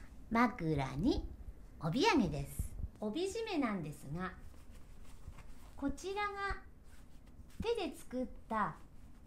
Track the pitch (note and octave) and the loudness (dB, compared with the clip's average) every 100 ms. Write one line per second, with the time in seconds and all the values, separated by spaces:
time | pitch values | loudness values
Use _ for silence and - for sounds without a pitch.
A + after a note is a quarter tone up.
0 | - - - A3+ B3 - E3 C#3+ C3 C3+ | -12 -10 2 6 6 4 2 4 2 4
1 | A#3+ G4+ - - - - - - D#3+ A3 | 4 4 0 -6 -10 -12 -12 -4 0 6
2 | A4 E4 F3 C#3+ C#3 - - - - - | 8 8 6 2 -2 -2 -2 0 -4 -2
3 | G#3 C#4 F#4+ A4+ A4 E4 A#3 G3 D3+ C#3+ | -2 0 0 0 0 2 2 2 -2 -6
4 | D3 E3 F3+ - - - - - - - | -4 -2 -2 -6 -12 -12 -12 -12 -12 -10
5 | - - - - - - - - C#4 C#4 | -10 -10 -10 -10 -10 -10 -10 -2 0 0
6 | F4+ G4+ G#4 G4+ G4 F#4+ - - - - | -2 0 0 0 0 -2 -6 -14 -14 -14
7 | - - - - - - A4 A#4 F4 - | -14 -14 -14 -16 -12 -2 2 2 0 -4
8 | - B3+ B3+ - - A3 E3+ - - - | -4 -2 -2 -4 0 2 2 -2 -12 -14
9 | - - | -14 -14